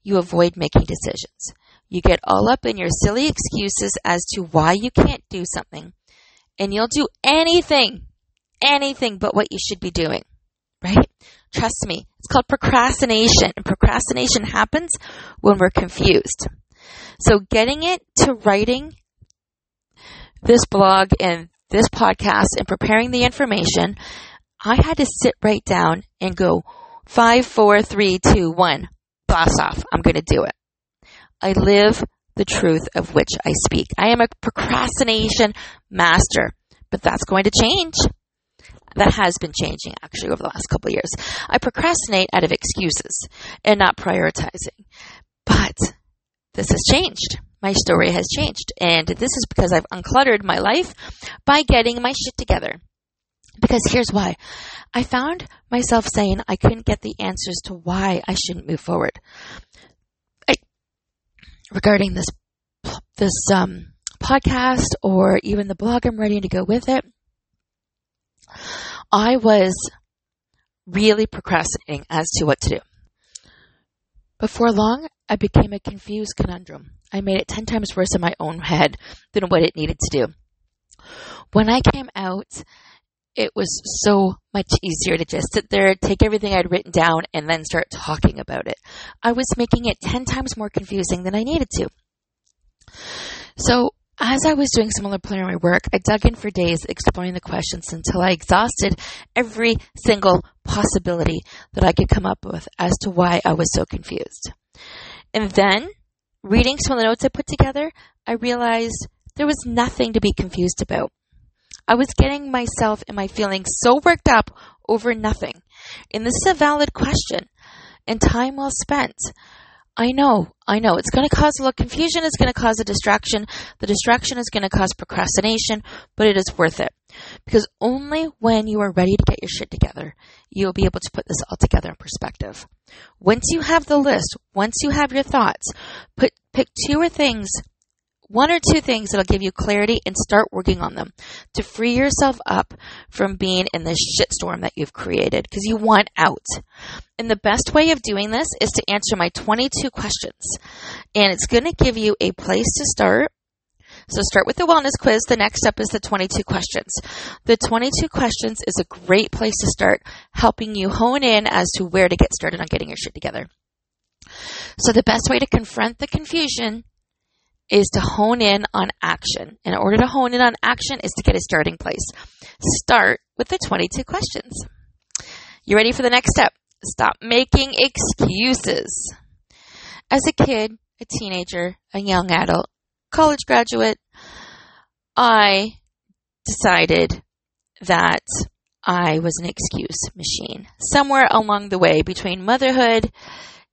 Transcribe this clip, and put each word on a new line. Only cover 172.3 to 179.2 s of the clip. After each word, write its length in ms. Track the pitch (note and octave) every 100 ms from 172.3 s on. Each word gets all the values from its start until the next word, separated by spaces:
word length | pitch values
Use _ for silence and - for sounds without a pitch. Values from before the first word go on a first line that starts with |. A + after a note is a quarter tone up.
| _ - - - -
Start 400 | - A#3+ F#3+ B3 _ -
with 100 | -
the 120 | F#4 -
twenty-two 380 | F#3+ F3 -
questions. 560 | B3+ F#4 - - B3 - - _ _ _ _ - - - - -
You 140 | - G#3
ready 160 | A3
for 80 | A#3+
the 80 | B3
next 220 | A#3+ -
step? 220 | - A#3 - _ _
Stop 320 | - - - -
making 540 | A3+ A#3 C4 G3+ C4 -
excuses. 1400 | C4+ - - - - F#3 B3 C4 - - - - - -